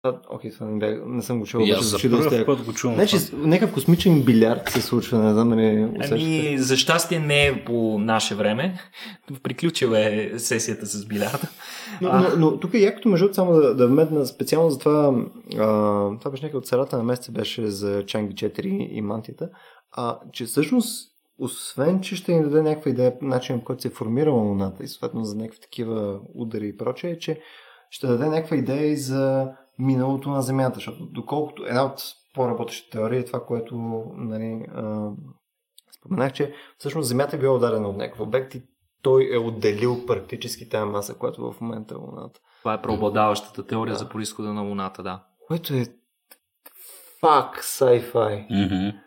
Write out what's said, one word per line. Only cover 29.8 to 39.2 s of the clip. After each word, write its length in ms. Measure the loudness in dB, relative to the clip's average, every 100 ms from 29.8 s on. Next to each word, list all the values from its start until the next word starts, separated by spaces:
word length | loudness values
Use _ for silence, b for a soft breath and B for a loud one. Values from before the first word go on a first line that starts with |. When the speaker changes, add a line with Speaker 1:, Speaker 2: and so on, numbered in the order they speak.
| 2 2 2 -2 -2
Speaker 1:
на 120 | -2
Земята, 340 | 0 0 0 -2
защото 300 | -10 -12 -12
доколкото 580 | -12 -6 -4 -4 -6 -2
една 200 | 0 0
от 160 | -2 -14 -16 _ -2
по-работещите 540 | -2 -2 -6 -10 _ -4
теории 220 | -2 -2
е 60 | -4
това, 200 | -8 -6
което, 300 | -6 -6 -8 -6 -6 -8 -10
нали, 500 | -8 -6 -6 -8 -10 -10
а, 340 | -6 -6 -6 -10 -16 -20 _ _ _ -20 _ -20
споменах, 340 | -6 -2 -2
че 200 | -2 -6 B B _
всъщност 300 | -8 -4 -2
Земята 280 | 0 -2 0
е 40 |
била 160 | 2 2
ударена 320 | 2 0 -4
от 80 | -6
някакъв 220 | -8 -8
обект 360 | -4 -4 -4 -14
и 60 | -18 _ _ _
той 260 | 2 4